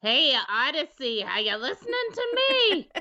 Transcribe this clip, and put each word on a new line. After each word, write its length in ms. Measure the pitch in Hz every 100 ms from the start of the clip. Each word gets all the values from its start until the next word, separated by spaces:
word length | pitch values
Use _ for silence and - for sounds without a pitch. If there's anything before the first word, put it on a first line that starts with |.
Hey, 320 | 208 247 311 254 175
Odyssey, 760 | 214 254 320 359 _ 247 226 202
are 160 | -
you 160 | 214 208
listening 360 | 247 - 480 494 466
to 220 | - 480 480
me? 540 | 539 523 466 370 - -